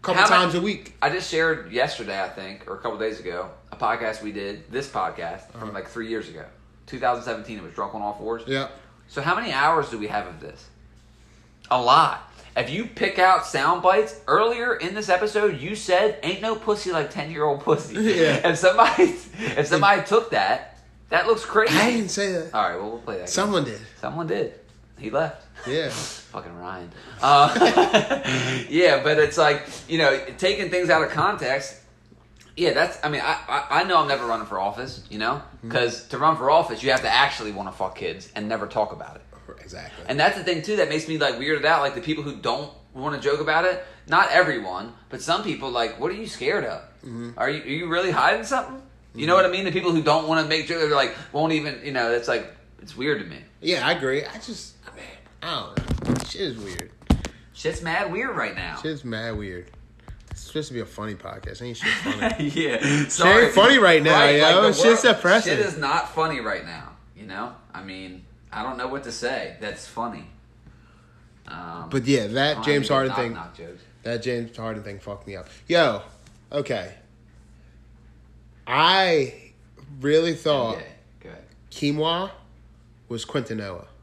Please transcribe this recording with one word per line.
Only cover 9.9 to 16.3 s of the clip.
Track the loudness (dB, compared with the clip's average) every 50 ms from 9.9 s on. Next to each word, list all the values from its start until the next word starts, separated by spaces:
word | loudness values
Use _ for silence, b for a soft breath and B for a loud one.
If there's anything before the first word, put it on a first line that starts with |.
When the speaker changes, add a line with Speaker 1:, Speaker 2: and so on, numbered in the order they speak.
| -6 -8
Speaker 2:
we | -6
have | -4 -4 -4 -6
of | -6 -14 -14
this? | -16 -16 -18 -18 -20 -20 _ _ -20 -20 _ _ _ _ b b b b b b b b b _ -4 0
A | 0 2
lot. | 6 8 8 8 8 6 2 -6 -10 B B B B B B
If | -4 -2 -2
you | -4 -6 -6
pick | -6 -4 -2 -2 -2 4 4
out | 6 6 6 4 2
sound | -2 -2 0 2 2 2 4 4
bites, | 4 6 6 2 0 -4 -10 -2
earlier | 2 2 4 4 2 0 -2 -2 -2 -2
in | -2 -4 -6 -6
this | -6 0 0
episode, | 2 2 2 0 0 2 2 2 0 -2
you | -6 -8 -8
said, | -6 0 2 4 4 4 2 0 -2 -4
"Ain't | -6